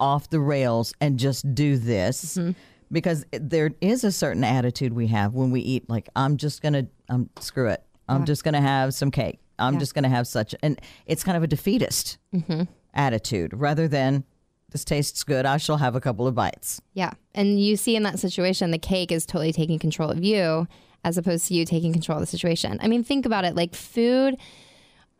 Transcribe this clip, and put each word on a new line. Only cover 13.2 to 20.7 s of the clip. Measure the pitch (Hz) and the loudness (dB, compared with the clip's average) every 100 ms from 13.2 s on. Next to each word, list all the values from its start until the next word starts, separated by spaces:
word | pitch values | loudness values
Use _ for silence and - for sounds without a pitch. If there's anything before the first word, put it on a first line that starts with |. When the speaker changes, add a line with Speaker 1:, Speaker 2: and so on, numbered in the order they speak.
| - 101 82 | -2 -4 -4
Speaker 1:
rather | 110 143 151 160 | -2 -2 0 0
than, | 143 131 139 - _ _ _ _ | 2 2 0 -2 _ _ _ _
"This | 143 | -8
tastes | - 147 143 - | -2 -2 -2 -4
good. | - 131 | -2 0
I | 135 147 | 2 0
shall | - 151 | 0 0
have | 127 127 | 0 0
a | |
couple | 135 104 127 | -2 0 0
of | 120 | 0
bites." | 98 - - - _ | -2 -2 -10 -12 _
Speaker 2:
Yeah. | 196 180 - _ | -6 -6 -6 _
And | 208 202 202 | 0 2 4
you | 202 202 | 4 2
see | 240 220 | 2 0
in | |
that | 208 170 | 0 -2
situation, | 180 190 180 185 175 | -4 0 0 0 0
the | 165 | -2
cake | - 190 175 | 0 -2 0
is | 165 - | -2 -2
totally | 175 160 | -2 0
taking | 165 156 156 | 0 0 0
control | 160 160 151 | 0 -2 -2
of | 165 | 0
you | 196 214 165 160 175 | 2 2 2 0 -2